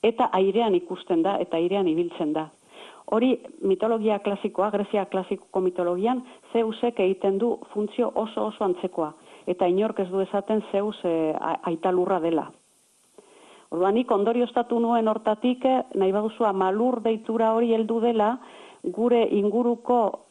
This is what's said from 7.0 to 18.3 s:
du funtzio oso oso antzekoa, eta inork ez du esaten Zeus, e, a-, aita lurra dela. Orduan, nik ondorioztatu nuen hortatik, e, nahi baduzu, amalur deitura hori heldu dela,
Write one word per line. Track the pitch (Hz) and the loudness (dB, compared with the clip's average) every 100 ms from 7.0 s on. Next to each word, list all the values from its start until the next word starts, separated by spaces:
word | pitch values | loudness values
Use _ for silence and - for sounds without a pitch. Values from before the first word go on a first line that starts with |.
| 185 190 196 196 | 0 2 0 0
du | 240 - - | 0 -2 -6
funtzio | - 208 - 226 226 | -6 -4 -2 -2 -2
oso | 220 220 214 | -4 -4 -6
oso | 208 202 | -2 -2
antzekoa, | 180 185 175 156 - - - - | -2 -4 -4 -6 -8 -20 -14 -6
eta | 180 180 | 0 2
inork | 185 214 208 | 2 0 -2
ez | 185 | -4
du | 190 | -2
esaten | 185 202 196 214 196 | -2 -2 0 -2 0
Zeus, | 196 208 208 | -2 -2 -4
e, | 180 165 160 | -2 0 0
a-, | 156 - 165 - | -2 -4 -4 -4
aita | 165 190 | -2 0
lurra | 180 180 185 | 0 2 0
dela. | 165 165 - - _ _ _ _ _ - - - - - - | 2 0 -2 -12 _ _ _ _ _ -20 -20 -20 -20 -20 -10
Orduan, | 165 190 214 | 0 2 2
nik | 254 | 2
ondorioztatu | 208 202 233 240 - 233 240 | 2 2 0 0 -2 0 0
nuen | 233 233 220 | 2 2 0
hortatik, | 214 220 214 247 254 262 | 0 -2 0 0 0 2
e, | 262 - - | 0 0 0
nahi | 190 | 0
baduzu, | 196 214 220 226 | 0 -2 0 0
amalur | 190 185 202 247 240 | 2 0 2 0 0
deitura | 226 220 220 226 226 226 | 0 -2 -2 0 2 2
hori | 240 226 | 2 2
heldu | 220 233 | 2 2
dela, | 233 226 208 | 2 2 2